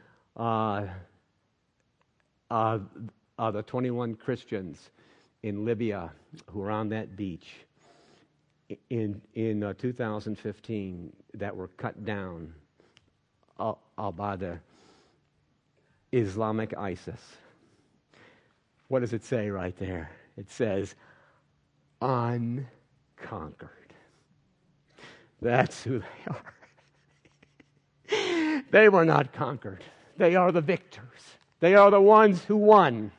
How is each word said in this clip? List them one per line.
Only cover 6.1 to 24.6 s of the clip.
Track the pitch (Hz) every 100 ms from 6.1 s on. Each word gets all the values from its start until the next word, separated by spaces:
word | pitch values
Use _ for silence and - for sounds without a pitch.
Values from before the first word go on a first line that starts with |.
| - _ - -
who | 98
were | 98
on | 107 107
that | 110 104 98
beach | 98 82 - - _ _ _ _ _ _ _ _ _ _ _ 101 _
in, | 120 107 95 -
in, | 113 113 104
uh, | 101
two | 98 123
thousand | 123 110 107 107 104
fifteen | 110 98 - 107 95 87 82 - _
that | 104 101
were | 95 92
cut | - 123 -
down, | 107 101 92 85 80 78 _ _ _ _ _ _ _ _ _ -
uh, | 113 - _ -
uh, | 104
by | 85 101 95
the | 92 85 - _ _ _ _ _ _ _ _ _ _ _ _ _ _
Islamic | 131 101 98 110 110 110 -
isis. | 101 90 - 120 - - - _ _ _ _ _ _ _ - _ _ _ _ _ _
What | 131
does | 120
it | 110
say | - 123 104
right | 98 90 -
there? | 95 90 78 - _ -
It | 98
says, | - 113 98 98 - - _ _ _ _ _ _ _ _ _
"Unconquered." | 127 127 117 120 117 123 127 - _ _ _ - - 98 78 - - - - - _ _ _ _ _ _